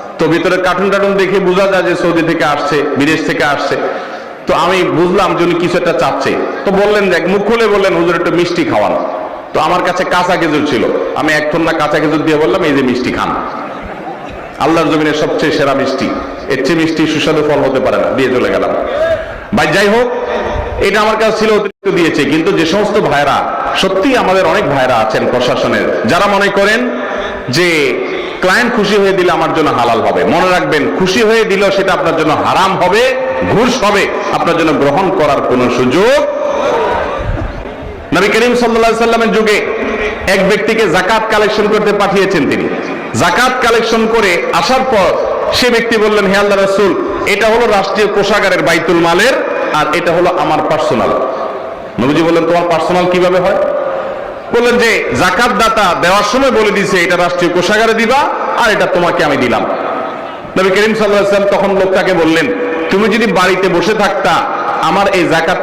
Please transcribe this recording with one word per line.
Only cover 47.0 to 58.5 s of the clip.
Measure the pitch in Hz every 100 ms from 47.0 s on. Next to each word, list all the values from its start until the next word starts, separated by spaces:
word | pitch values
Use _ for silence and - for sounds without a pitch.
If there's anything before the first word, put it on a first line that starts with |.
| - - 175
এটা | 202 226
হলো | 233 226
রাষ্ট্রীয় | 202 190 208 202
কোষাগারের | 202 202 208 196 175
বাইতুল | 160 165 160 170
মালের, | 170 175 240 - - - -
আর | 156 151 165
এটা | 170
হলো | 160 175
আমার | 139 151 151 143
পার্সোনাল।" | 156 - 113 - - - - - - - - - -
নবীজি | 131 151
বললেন, | 170 170 165
"তোমার | 175 170
পার্সোনাল | 165 165 180 180
কিভাবে | 180 180 185
হয়?" | 180 214 - - - - - - - - -
বললেন | 233 240 240
যে, | 233 185 143 123
"যাকাত | 180 - 240
দাতা | - 170 220 190 165
দেওয়ার | 170 196
সময় | - 254 269
বলে | 220 214
দিয়েছে, | 190 185 180
এটা | 170 175
রাষ্ট্রীয় | 175 180 175
কোষাগারে | 175 175 214 226
দিবা, | 220 226 262 320 - -